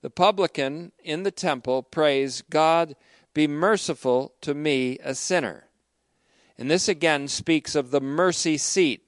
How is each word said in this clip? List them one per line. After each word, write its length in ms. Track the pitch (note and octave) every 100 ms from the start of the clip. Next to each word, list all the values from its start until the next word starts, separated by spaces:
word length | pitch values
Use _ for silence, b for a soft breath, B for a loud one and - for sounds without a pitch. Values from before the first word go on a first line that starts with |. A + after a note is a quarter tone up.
the 80 | C#3+
publican 840 | - F#3 G3+ F3 - C3+ D3+ F3 _
in 200 | - D#3
the 80 | G3
temple 520 | - F#3 C3+ A#2+ C3
prays, 580 | B2 - D3+ C#3 C3+ B2 -
"God, 460 | D#3 D#3 E3 E3 C#3 b b b
be 120 | - D3+
merciful 880 | D3 F#3 G#3 - C#3+ C3 B2 C3+ _
to 120 | -
me, 440 | C#3+ D3+ C3+ B2+ C3
a 100 | -
sinner." 540 | C3 - F3+ A#2+ D2+ _ _ _ _ _ _ _ _ _ -
And 140 | B2
this 160 | E3+ -
again 400 | E3+ E3 D3 C#3
speaks 480 | - - D#3+ - D3+
of 160 | B2
the 100 | C#3
mercy 560 | C3+ D3 F#3 E3 E3+ D3+
seat 460 | - - E3 A#2